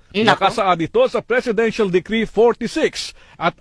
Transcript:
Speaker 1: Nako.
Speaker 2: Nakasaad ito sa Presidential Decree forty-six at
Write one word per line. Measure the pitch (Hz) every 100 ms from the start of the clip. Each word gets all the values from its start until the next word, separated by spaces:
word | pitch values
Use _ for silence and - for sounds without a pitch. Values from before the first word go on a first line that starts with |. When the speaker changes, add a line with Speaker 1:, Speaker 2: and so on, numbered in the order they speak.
| _ 196
Speaker 1:
Nako. |
Speaker 2:
Nakasaad | 220 180 190 - 202 175
ito | 156 226 254
sa | 226
Presidential | - 247 247 208 226 214 202
Decree | 175 - 226
forty-six | 214 - 233 214 233 320 233 - - - - -
at | 170 -